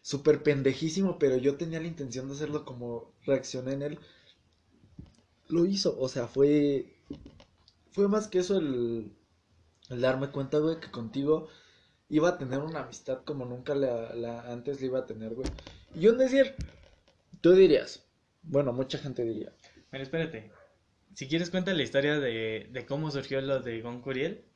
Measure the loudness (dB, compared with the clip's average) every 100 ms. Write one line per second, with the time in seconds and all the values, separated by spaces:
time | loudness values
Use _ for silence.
0 | -8 0 4 4 4 4 2 0 -2 0
1 | 0 4 4 4 2 0 -4 -6 -8 -8
2 | -8 -8 -8 -8 -6 -6 -8 -10 -8 -8
3 | -12 _ -2 0 -2 -8 -6 -6 -6 -10
4 | -16 _ _ _ _ _ _ _ _ -20
5 | -20 _ _ _ -2 2 2 2 0 0
6 | -2 -4 -2 4 4 6 4 0 -4 _
7 | -18 -18 -18 -20 -20 _ _ _ _ 0
8 | 2 2 0 0 2 0 0 0 -2 -2
9 | -8 -16 _ _ _ _ _ _ -12 0
10 | 0 0 -2 -4 0 0 2 -2 -8 -10
11 | -6 -2 2 0 -2 -18 -20 _ _ _
12 | _ 2 2 0 -4 -6 -6 -8 -10 -12
13 | -8 -6 -6 -8 -8 -8 -4 0 0 -2
14 | -6 -8 -8 -8 -10 -8 -6 -6 -4 -4
15 | -6 -10 -8 -6 -8 -8 -16 -20 -16 4
16 | 4 6 4 4 2 0 -12 -14 -20 _
17 | _ _ _ 4 8 10 10 6 2 -10
18 | _ _ _ _ 0 0 2 -2 -4 -6
19 | -6 -4 -4 -4 -10 -14 -20 -20 _ -12
20 | -6 -4 -4 -6 -14 -20 -20 _ _ _
21 | _ -12 -2 -2 0 -2 0 0 2 2
22 | 4 2 0 -2 -2 -4 -8 -12 -6 -4
23 | -4 -4 -4 -4 -2 -2 -2 -8 -8 -10
24 | -6 -4 -4 -6 -16